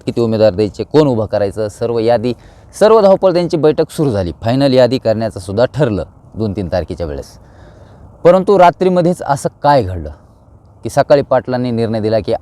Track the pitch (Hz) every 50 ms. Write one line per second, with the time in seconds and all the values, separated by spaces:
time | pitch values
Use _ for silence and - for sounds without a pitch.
0 | - - 117 120 117 113 113 104 110 107 92 92 107 98 - - 107 - - 147
1 | 156 139 123 110 107 98 - 104 101 101 - 104 110 107 - - 117 117 117 117
2 | 110 113 120 117 107 123 120 - - - - - - - - - 190 214 220 226
3 | 196 196 190 185 196 190 165 175 175 165 175 160 139 156 156 - 160 - - -
4 | 156 143 107 98 92 85 78 - - 117 123 135 139 139 127 127 127 120 127 127
5 | - 117 110 110 113 110 - 107 90 101 98 107 123 - - 127 151 120 104 92
6 | 78 - _ - - - - - 110 104 92 104 95 82 92 90 90 - 92 -
7 | 87 78 73 67 - - - - - - - - - - - - - - - -
8 | - - - - - 165 180 190 180 214 202 185 180 175 - - 185 185 180 180
9 | 165 175 180 - - - 139 143 - 170 - _ - 143 147 135 107 92 92 87
10 | 78 73 78 - _ _ _ _ _ _ _ - _ _ _ _ _ 117 - 147
11 | 131 - 151 143 135 - 135 127 117 - 127 123 123 127 117 113 117 107 113 110
12 | 104 110 113 110 98 - 113 -